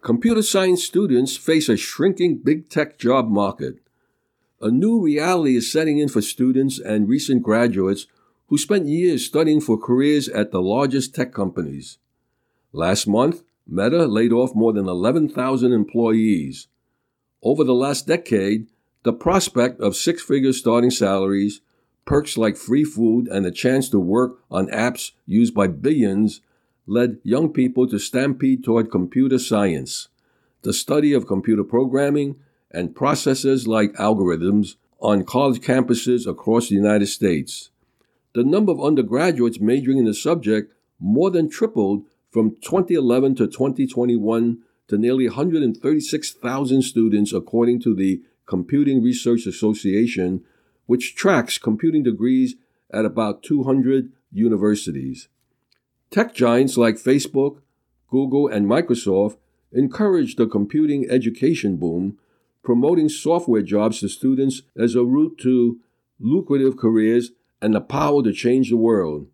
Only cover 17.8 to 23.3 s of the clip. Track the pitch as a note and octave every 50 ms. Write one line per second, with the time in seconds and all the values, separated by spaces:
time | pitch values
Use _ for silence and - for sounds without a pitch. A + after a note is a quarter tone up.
17.8 | C3 C#3 C#3+ C#3 - - E3 E3+ E3+ - A#2 G#2 F#2+ G2+ G#2+ A2 A2+ _ _ _
18.8 | _ _ _ _ _ A#2+ A2+ - - E3+ F3+ G3 F3+ - - B2+ A#2+ B2+ B2 -
19.8 | G#2+ G2+ F#2+ - - D#3+ E3+ E3+ - - C#3 C#3 C3 C3+ C3 C3 - C3+ A#2 A#2+
20.8 | A#2+ B2 A#2+ - - G2 G2 G2 F#2+ G2 G2 G2 G2+ G#2 G#2 - _ _ _ _
21.8 | _ _ _ _ _ - C#3+ C#3+ D3+ - - - A2+ G#2+ G2+ - - - A#2+ C#3+
22.8 | D3+ D3 - A2 A#2 A2+ A2 A#2+ A#2+ A#2+